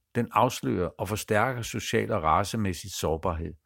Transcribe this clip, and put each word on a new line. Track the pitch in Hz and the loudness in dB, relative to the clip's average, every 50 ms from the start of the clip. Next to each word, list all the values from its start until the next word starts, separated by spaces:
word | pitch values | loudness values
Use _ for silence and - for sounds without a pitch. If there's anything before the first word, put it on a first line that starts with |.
| _ _ - | _ _ -4
Den | 120 117 - | -4 -4 2
afslører | - 107 120 127 - - - 131 113 92 87 78 | 4 4 4 4 2 -2 -4 -2 0 0 -2 -2
og | - - 110 92 | -4 -6 -4 -4
forstærker | 107 104 - - 107 104 113 135 123 120 | -4 -6 -2 0 2 2 2 2 -2 -4
social | 113 - - 113 - - - 110 107 107 | -8 -6 -6 -6 -4 0 0 0 0 0
og | 110 95 | -2 0
racemæssig | 78 78 80 92 101 - - 113 104 95 87 - - 95 | 4 4 4 4 4 2 -2 -2 0 -2 -2 -4 -8 -10
sårbarhed | - - 95 82 80 82 - 92 82 82 82 82 82 - _ | -6 -2 0 0 0 0 0 -2 -2 -2 -6 -8 -10 -14 _